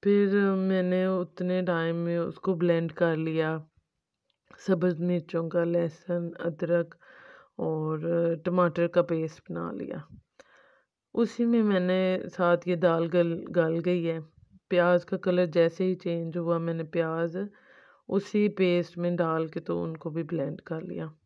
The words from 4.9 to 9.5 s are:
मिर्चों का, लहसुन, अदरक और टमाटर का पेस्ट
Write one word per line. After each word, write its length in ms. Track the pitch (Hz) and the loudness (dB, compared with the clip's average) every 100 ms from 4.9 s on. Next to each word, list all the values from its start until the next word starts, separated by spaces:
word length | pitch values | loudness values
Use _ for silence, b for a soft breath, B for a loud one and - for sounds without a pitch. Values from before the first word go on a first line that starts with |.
| 160 | 0
मिर्चों 460 | 175 175 170 170 165 | -2 -2 -2 -4 -2
का, 160 | 175 | 0
लहसुन, 680 | 170 170 170 156 - 175 170 165 | 0 0 -2 -6 -6 -4 -4 -6
अदरक 540 | 175 160 170 170 165 - B B B B B - | -8 -4 0 0 0 -8 B B B B B -8
और 420 | 160 156 156 156 165 170 170 165 165 | -4 -2 -4 -4 -2 0 0 0 -2
टमाटर 400 | 180 175 165 170 | 2 2 2 0
का 160 | 175 | 2
पेस्ट 400 | 175 165 160 156 _ | 2 0 -4 -8 _